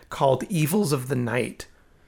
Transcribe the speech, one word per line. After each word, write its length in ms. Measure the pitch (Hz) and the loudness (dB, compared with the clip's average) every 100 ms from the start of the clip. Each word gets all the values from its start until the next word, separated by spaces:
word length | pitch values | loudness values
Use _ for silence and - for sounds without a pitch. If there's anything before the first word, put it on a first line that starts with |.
| - | -12
called 360 | - 139 127 - | 0 2 2 0
Evils 440 | 175 147 208 147 | 0 2 2 2
of 160 | 139 127 | 0 -2
the 80 | 127 | -4
Night. 500 | 120 120 117 - - - _ _ | -2 -2 -4 -8 -18 -20 _ _